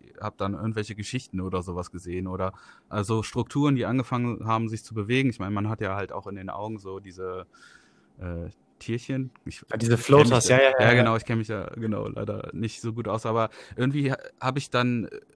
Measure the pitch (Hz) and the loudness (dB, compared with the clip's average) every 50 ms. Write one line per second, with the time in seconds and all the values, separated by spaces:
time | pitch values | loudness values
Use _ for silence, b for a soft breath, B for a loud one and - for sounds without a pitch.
0 | - - - - - 104 - _ 98 98 101 73 95 113 110 110 104 - 107 107 | -20 -20 -16 -10 -10 -10 -6 _ -4 -4 -2 -2 -4 -4 -2 -2 -4 -6 -6 -10
1 | 104 - - 127 - - - 92 92 92 95 92 87 95 87 87 90 - - 90 | -8 -6 -6 -6 -6 -4 -6 -4 -4 -2 -2 -2 -4 -4 -6 -6 -6 -6 -10 -12
2 | 90 90 87 90 92 92 92 92 95 95 b b b b b b b b - 107 | -10 -6 -6 -4 -4 -4 -4 -2 -4 -4 b b b b b b b b -4 -4
3 | 104 95 113 113 104 - - 123 117 - - 143 143 147 139 127 113 92 123 131 | -2 0 0 -2 -2 -2 -4 -4 -4 -2 0 2 4 4 4 2 2 0 0 0
4 | 123 - 131 120 120 120 117 - - 110 113 113 113 110 113 107 - - 113 110 | 0 0 -2 -2 0 -2 -2 -4 -2 0 0 0 0 -2 -4 -6 -10 -8 -6 -6
5 | 101 101 123 131 135 131 113 - 92 98 104 101 101 107 110 - 110 95 95 101 | -2 0 2 2 2 2 0 -2 -4 -4 -2 -2 0 -2 -2 -2 -2 -4 -2 -4
6 | 98 90 - 98 98 101 98 98 95 92 - - 104 107 110 104 98 95 95 98 | -6 -6 -6 -10 -10 -10 -12 -10 -10 -10 -8 -8 -8 -8 -10 -10 -10 -12 -12 -12
7 | 101 98 87 92 92 92 90 92 90 _ b b b b b b b b b b | -12 -14 -12 -8 -8 -6 -6 -8 -10 _ b b b b b b b b b b
8 | b b b - 92 87 87 85 85 85 - _ _ _ _ _ - - 113 117 | b b b -10 -8 -8 -6 -6 -8 -10 -12 _ _ _ _ _ -6 -6 -6 -6
9 | - - 139 131 131 127 _ - _ - - - - _ - 113 113 117 120 117 | -4 -4 -4 -4 -4 -6 _ -14 _ -14 -14 -14 -12 _ -4 -2 2 2 2 2
10 | - - 139 143 147 120 123 120 120 - 123 131 135 131 131 131 120 110 120 123 | 6 8 8 10 10 8 6 4 6 6 6 8 8 6 6 6 6 8 8 8
11 | 120 117 113 113 - - 117 113 110 107 110 98 92 - - - 113 110 104 101 | 6 6 4 0 0 0 -2 -2 0 -2 -4 -6 -6 -8 -8 -6 -4 -2 -2 -2
12 | 104 104 104 113 110 104 104 101 - - - - 113 110 - - - 117 110 117 | -4 -6 -6 -6 -6 -6 -6 -6 -8 -10 -6 -4 -6 -6 -6 -6 -8 -6 -6 -4
13 | 117 107 98 113 - 113 110 113 113 107 B B B B B - 123 131 139 147 | -4 -2 -4 -2 -2 0 0 0 0 -2 B B B B B 0 0 2 2 2
14 | 139 135 135 - - - _ _ 120 127 131 143 135 - - 123 123 123 123 120 | 0 0 0 -2 -6 -18 _ _ -4 -2 -2 -2 -4 0 0 2 2 4 2 0
15 | 98 - - - - _ - | -2 -4 -8 -14 -16 _ -20